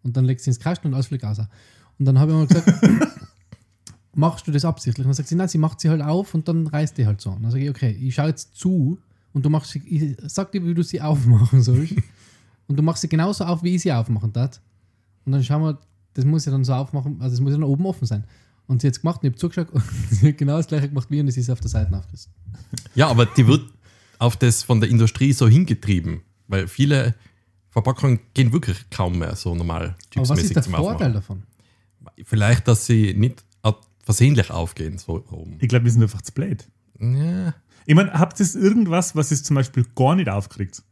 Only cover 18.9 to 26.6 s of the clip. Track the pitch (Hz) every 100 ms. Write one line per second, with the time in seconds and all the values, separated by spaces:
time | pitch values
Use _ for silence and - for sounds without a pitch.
18.9 | 123 160 175 139 117 175 175 165 147 -
19.9 | - - 104 143 143 143 156 160 151 139
20.9 | 143 123 143 143 127 120 123 - - -
21.9 | - - - - _ - - - - -
22.9 | 123 151 120 117 - 117 117 - _ _
23.9 | _ _ _ 120 - 123 110 - 117 110
24.9 | 120 113 - 135 131 117 127 180 113 104
25.9 | 92 82 82 _ _ _ 98